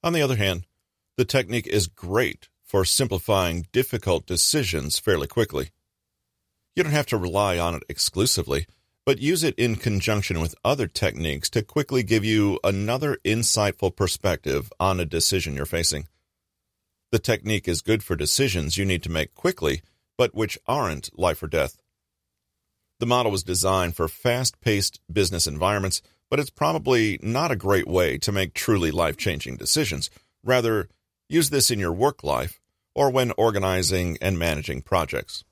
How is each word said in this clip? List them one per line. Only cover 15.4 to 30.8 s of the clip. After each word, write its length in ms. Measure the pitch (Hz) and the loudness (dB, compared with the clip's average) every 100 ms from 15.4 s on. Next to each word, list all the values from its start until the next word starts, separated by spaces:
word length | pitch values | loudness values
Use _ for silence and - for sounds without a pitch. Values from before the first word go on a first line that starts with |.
| 82 | -2
you're 100 | 69 | -6
facing. 420 | 73 85 82 76 71 _ _ _ _ _ _ _ _ _ _ | -4 -2 -2 -2 -8 _ _ _ _ _ _ _ _ _ _
The 80 | 117 | -4
technique 480 | - 110 104 107 - | 0 -2 0 -2 0
is 140 | 82 | -4
good 220 | - 110 | 0 0
for 140 | - 85 | 0 -4
decisions 600 | 73 - 135 92 73 90 | -2 0 0 0 -2 -2
you 80 | |
need 180 | 98 90 | 0 -2
to 60 | 82 | -2
make 240 | 80 76 | -4 -4
quickly, 460 | - 175 185 78 67 - _ _ - | -2 -4 0 -2 -2 -8 _ _ 0
but 160 | 123 | 0
which 240 | - 107 - - | 0 -4 -4 -4
aren't 520 | 135 110 76 - - | -2 0 -4 -10 0
life 240 | 87 82 | 0 0
or 40 | 78 | -2
death. 340 | 80 67 - _ _ _ _ _ _ _ _ _ _ _ _ | 0 0 -4 _ _ _ _ _ _ _ _ _ _ _ _
The 60 | 117 | 2
model 260 | 123 117 | 2 2
was 100 | 95 | 0
designed 540 | 87 87 95 95 87 85 | -2 0 2 2 0 -2
for 120 | 82 | -4
fast-paced 920 | - 127 120 127 - - 101 95 - _ | -2 0 0 -2 -2 0 0 0 -6 _
business 360 | 85 92 92 82 | 0 0 0 -2
environments, 560 | 73 90 104 95 - _ _ _ | 0 0 0 -2 -4 _ _ _
but 100 | 135 | -4
it's 120 | 143 | -4
probably 680 | - 151 160 127 123 110 95 | -2 -2 0 2 2 2 -2
not 280 | 104 120 165 | -4 -2 -2
a 60 | 117 | -2
great 320 | 95 98 - | 2 2 2
way 300 | 90 87 67 | 2 2 0
to 120 | - | -2
make 220 | 101 92 | -2 -2
truly 380 | - - 104 85 | -4 2 2 2
life-changing 680 | 78 82 71 - 73 - 64 | 2 0 0 -4 -4 -6 -8
decisions. 540 | - 151 127 73 - - _ _ | -2 0 0 -4 -8 -10 _ _
Rather, 420 | - 127 117 110 | 0 2 2 0